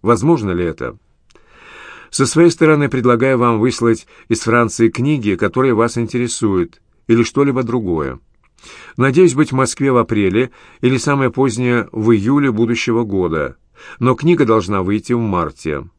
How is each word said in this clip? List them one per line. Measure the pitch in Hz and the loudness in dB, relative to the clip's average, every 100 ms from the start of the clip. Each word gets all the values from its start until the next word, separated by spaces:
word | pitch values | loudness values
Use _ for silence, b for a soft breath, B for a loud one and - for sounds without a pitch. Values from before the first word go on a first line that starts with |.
Возможно | 101 117 135 160 104 | 0 0 2 0 0
ли | 87 | -4
это? | 87 78 62 - _ _ _ B B B B B B B B | -4 -6 -10 -12 _ _ _ B B B B B B B B
Со | - 135 | -2 0
своей | 156 170 | 4 2
стороны | 165 156 151 139 | 4 2 2 0
предлагаю | 131 123 120 131 127 | 0 0 2 2 2
вам | 120 113 | 0 2
выслать | 123 - 117 113 - b b | 0 0 0 0 -4 b b
из | 110 | -4
Франции | 117 120 113 - 113 | 0 0 0 2 0
книги, | - 135 147 104 | 2 -2 0 -2
которые | 92 101 127 135 | -2 -2 0 0
вас | 110 117 120 | 0 0 -2
интересуют, | 113 123 120 - 110 95 85 _ _ _ - | -4 -4 -4 -2 -2 0 -2 _ _ _ 0
или | 113 | 0
что-либо | 117 - 139 127 | 2 0 0 0
другое. | 117 123 98 82 69 64 _ _ _ _ B B B - | -4 -4 -2 -4 -4 -10 _ _ _ _ B B B -2
Надеюсь | 131 139 180 | 0 4 4
быть | 131 151 | 4 0
в | |
Москве | 131 127 - 139 | 0 -2 -2 0
в | 123 | 0
апреле | 110 104 98 101 127 b b b | 0 0 0 0 -2 b b b
или | 123 131 | -2 0
самое | 147 139 131 | -2 0 0
позднее | 127 135 113 123 120 - | 0 0 0 -2 -2 -4
в | 110 107 | -2 2
июле | 113 104 143 139 | 2 2 0 0
будущего | 107 113 117 - 113 | 0 -2 -2 -2 -2
года, | 110 98 87 80 67 - _ B B B | -2 -2 -2 -2 -6 -10 _ B B B
но | 123 | -2
книга | 123 156 170 120 | 0 0 2 4
должна | 110 90 98 | 2 0 -4
выйти | 92 107 - | -2 -4 -2
в | 120 | -4
марте. | 110 90 78 - 78 73 76 | -2 -2 -4 -6 -8 -8 -10